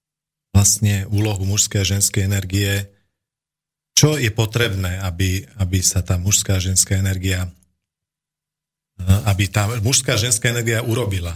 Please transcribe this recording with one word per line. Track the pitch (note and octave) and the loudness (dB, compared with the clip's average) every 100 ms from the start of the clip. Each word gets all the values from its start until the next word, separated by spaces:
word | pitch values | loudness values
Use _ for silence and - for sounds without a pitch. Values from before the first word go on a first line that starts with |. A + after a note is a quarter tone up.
| _ _ _ _ _ | _ _ _ _ _
vlastne | G2+ G2 - G#2 G2 F#2+ | 2 4 2 0 0 -2
úlohu | G#2 G#2+ G2 F#2+ | 0 0 -2 -2
mužskej | G#2 - G#2 | 0 0 0
a | F#2 G2+ | 0 0
ženskej | - G2+ G2 | 0 0 0
energie, | G2+ F#2 G2 G2 G2+ G2+ _ _ _ _ _ _ _ _ _ _ - | -2 -2 -2 0 -2 -6 _ _ _ _ _ _ _ _ _ _ 2
čo | D3 D3+ | 4 4
je | A#2+ | 0
potrebné, | A2 G#2+ A#2 G2 F#2+ F2+ F#2 | 0 0 0 0 0 -4 -4
aby, | F#2+ E2+ F#2+ F#2 - G#2 | -4 0 0 0 -6 -4
aby | F2+ F#2 | 0 0
sa | - F#2+ | 0 0
tá | - F2+ | 0 -2
mužská | F2+ - - F#2 | 0 0 0 0
a | |
ženská | F#2 F#2 - F#2+ | 0 0 0 0
energia, | G2 F#2 F#2 F#2 F2+ - _ _ _ _ _ _ _ _ _ _ _ _ _ - | 0 -2 -2 -2 -4 -10 _ _ _ _ _ _ _ _ _ _ _ _ _ -6
e, | F#2 G2+ G#2 | 2 2 2
aby | G2 G2 | 0 0
tá | G#2+ G#2 A#2+ | 0 -2 0
mužská | G#2 C3+ - | 0 0 0
a | A#2 | 0
ženská | B2 - B2 | 0 0 0
energia | A#2+ A2+ A2+ A#2 | -2 0 -2 0
urobila, | A2+ G#2 F#2+ E2+ | -2 -2 -4 -6